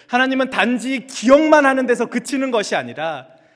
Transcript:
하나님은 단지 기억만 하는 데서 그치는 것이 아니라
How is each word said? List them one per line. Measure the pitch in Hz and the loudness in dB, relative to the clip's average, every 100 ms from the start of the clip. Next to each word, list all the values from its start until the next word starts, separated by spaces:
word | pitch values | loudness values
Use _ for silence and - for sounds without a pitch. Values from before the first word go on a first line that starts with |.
| - | -4
하나님은 | 247 262 262 262 | -2 0 -2 -2
단지 | 202 220 247 247 269 - | 0 0 -2 -4 -8 -8
기억만 | - 220 285 311 302 277 | -4 4 4 6 4 4
하는 | 262 247 | 0 0
데서 | 240 233 | -2 -2
그치는 | 240 - 269 269 | -6 -6 -6 -2
것이 | 233 - | -2 -2
아니라 | 180 120 120 160 139 - - _ | -4 -6 -8 -8 -8 -14 -20 _